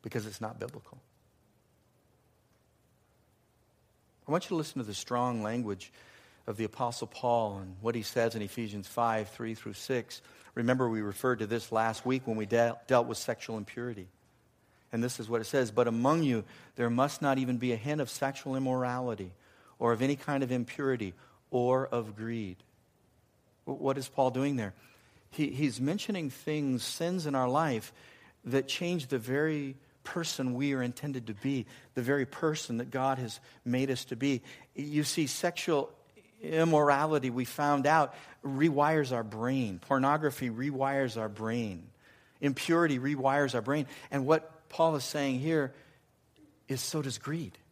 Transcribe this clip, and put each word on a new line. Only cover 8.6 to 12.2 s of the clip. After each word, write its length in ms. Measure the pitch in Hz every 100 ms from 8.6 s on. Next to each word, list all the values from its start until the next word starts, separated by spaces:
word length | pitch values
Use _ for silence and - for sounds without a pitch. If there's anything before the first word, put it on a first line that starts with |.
| 110 101 92
five, 420 | - 117 110 101
three 240 | - 113
through 180 | 110 -
six. 500 | 101 - 127 113 - - - -
Remember, 340 | - 120 127 123
we 120 | 113
referred 400 | 104 98 127 123
to 60 | 107
this 240 | 117 -
last 340 | 110 113 110 127
week 180 | 131